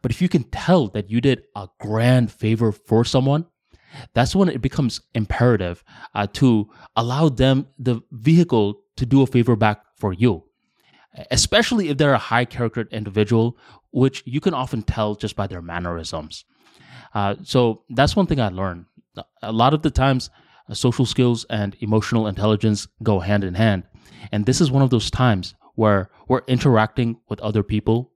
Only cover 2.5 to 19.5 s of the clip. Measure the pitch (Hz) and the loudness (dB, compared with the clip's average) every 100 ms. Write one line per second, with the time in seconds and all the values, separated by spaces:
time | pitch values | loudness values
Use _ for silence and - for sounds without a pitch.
2.5 | 113 117 101 - 113 120 135 135 147 170 | 0 0 -2 0 2 2 0 0 -2 -4
3.5 | _ _ _ _ - - 117 117 190 180 | _ _ _ _ -20 -6 -2 0 2 0
4.5 | 120 127 - 127 - _ 117 104 - 123 | 0 -4 -2 -2 -4 _ -6 -4 2 2
5.5 | 110 90 87 _ - - 101 101 - 135 | 2 -2 -8 _ -20 -12 -6 -6 2 2
6.5 | 113 104 _ - 113 117 131 160 120 131 | 2 0 _ -8 -4 -2 0 0 2 2
7.5 | 131 139 - 127 120 _ 123 120 165 170 | 2 -2 -6 -4 -4 _ -2 4 4 4
8.5 | 120 101 104 _ - 123 135 127 123 117 | 2 0 -4 _ -8 2 4 4 2 2
9.5 | 110 107 104 _ _ 104 90 120 87 _ | 2 2 0 _ _ -6 0 0 0 _
10.5 | _ _ _ _ _ _ - - 127 - | _ _ _ _ _ _ -20 -4 -2 2
11.5 | 208 226 233 170 139 147 127 - 117 123 | 0 2 0 -2 0 2 2 0 -2 -2
12.5 | - 117 117 110 110 104 101 104 117 113 | -4 -6 -4 -8 -8 -6 -2 2 2 0
13.5 | 120 - - _ - 135 - - 135 190 | -4 -20 -20 _ 0 0 0 -8 -4 -2
14.5 | 147 127 113 - - 107 104 107 - 98 | -4 -6 -4 -4 -2 -4 -4 -8 -6 -8
15.5 | 87 85 85 87 85 78 82 78 - _ | -8 -10 -8 -6 -8 -8 -10 -12 -18 _
16.5 | _ _ _ - 127 - 107 101 101 - | _ _ _ -20 -20 -10 -4 -4 -4 -2
17.5 | 127 117 107 _ 123 143 - 185 143 107 | 2 2 0 _ 0 2 2 0 0 -2
18.5 | 90 95 87 - _ _ - - _ 107 | -4 -6 -8 -16 _ _ -20 -20 _ -6